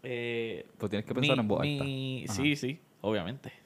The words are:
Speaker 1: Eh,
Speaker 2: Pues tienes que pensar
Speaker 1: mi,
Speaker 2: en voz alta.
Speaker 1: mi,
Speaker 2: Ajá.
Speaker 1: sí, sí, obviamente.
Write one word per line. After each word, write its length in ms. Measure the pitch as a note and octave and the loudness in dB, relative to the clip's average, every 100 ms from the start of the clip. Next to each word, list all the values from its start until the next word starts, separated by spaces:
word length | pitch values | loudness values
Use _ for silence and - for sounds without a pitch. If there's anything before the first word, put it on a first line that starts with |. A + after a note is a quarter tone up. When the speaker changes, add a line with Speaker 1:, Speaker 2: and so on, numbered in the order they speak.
Speaker 1:
Eh, 640 | C3 A#2+ A#2+ A#2 A2+ F2 - - | -4 -4 -2 -2 -2 -6 -10 -6
Speaker 2:
Pues 120 | G#2 | -2
tienes 140 | G#2 - | -2 0
que 80 | |
pensar 220 | A2 C3 B2+ | 2 4 4
Speaker 1:
mi, 40 | |
Speaker 2:
en 60 | G#2+ | 4
voz 120 | F#2+ | 2
alta. 240 | D3 C#3+ | 2 0
Speaker 1:
mi, 400 | C#3 C3+ C3 C3 A#2+ | -2 -2 -4 -4 -4
Speaker 2:
Ajá. 60 | |
Speaker 1:
sí, 220 | G#2 C#3+ C#3+ | 2 2 2
sí, 240 | B2+ D3+ - _ | -2 -4 -12 _
obviamente. 500 | G2+ G#2+ E2+ C3+ - - | 0 0 -2 -6 -12 -16